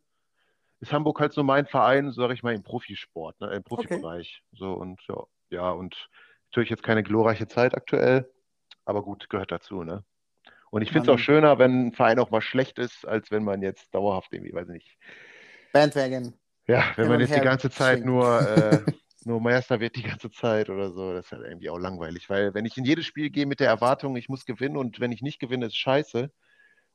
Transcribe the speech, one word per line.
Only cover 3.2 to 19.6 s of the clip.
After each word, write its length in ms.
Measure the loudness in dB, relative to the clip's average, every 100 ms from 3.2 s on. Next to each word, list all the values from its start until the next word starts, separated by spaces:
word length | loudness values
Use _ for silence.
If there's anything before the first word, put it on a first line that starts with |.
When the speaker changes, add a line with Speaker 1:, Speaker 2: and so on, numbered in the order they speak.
| -12 -12
Speaker 1:
ne, 100 | -8
im 100 | -8 -8
Speaker 2:
Okay. 160 | -10 -6
Speaker 1:
Profibereich. 540 | -8 -8 -12 -14 -18 _
So 220 | -12 -8
und 260 | -8 -10 -14 -12
ja, 160 | -12 -12 _ _
ja, 200 | -6 -4
und 380 | -6 -10 -14 -20 _ _ _ _
natürlich 200 | -4 -2
jetzt 140 | -4
keine 180 | 0 0
glorreiche 460 | 2 2 4 2 -2
Zeit 260 | 2 2
aktuell, 560 | 0 -2 2 4 4 2 _ _ _ _ -16
aber 180 | -6 -4
gut, 260 | -4 -12 -8
gehört 200 | -6 -6
dazu, 320 | -8 -8 -10
ne? 220 | -10 -12 -14 _ _ _ _ _ _
Und 120 | -4
ich 100 | 0
find's 160 | 2 4
Speaker 2:
Man 80 | 4
Speaker 1:
auch 20 |
schöner, 400 | 6 6 8 8
wenn 300 | 6 6 0
ein 40 |
Verein 280 | 2 4 4
auch 100 | 2
mal 120 | 0
schlecht 360 | -2 -2 -2 -4
ist, 300 | -8 -8 -4
als 240 | -4 -2
wenn 100 | -4
man 200 | -2 -2
jetzt 300 | -4 -6 _
dauerhaft 380 | -2 -2 -2 -6
irgendwie, 200 | -14 -10
weiß 160 | -10 -12
ich 60 |
nicht. 240 | -16 _ _ -20 -20 -20 -20 -20 -20 _
Speaker 2:
Bandwagon. 640 | 4 4 2 -2 -4 -8 -14 _ _ 0
Speaker 1:
Ja, 180 | 2 2
wenn 100 | 0
Speaker 2:
Hin 40 | 2
Speaker 1:
man 100 | 4
Speaker 2:
und 20 |
Speaker 1:
jetzt 140 | 4
die 60 | 4
Speaker 2:
her 0 |
Speaker 1:
ganze 300 | 4 2 -2
Zeit 300 | 0 2 2
Speaker 2:
schwingt. 60 | 2
Speaker 1:
nur, 400 | 2 4 4 4
Speaker 2:
<laughs> 0 |
Speaker 1:
äh, 460 | 4 4 2 0 -6 _ _
nur 160 | -6 -2
Meister 400 | 2 0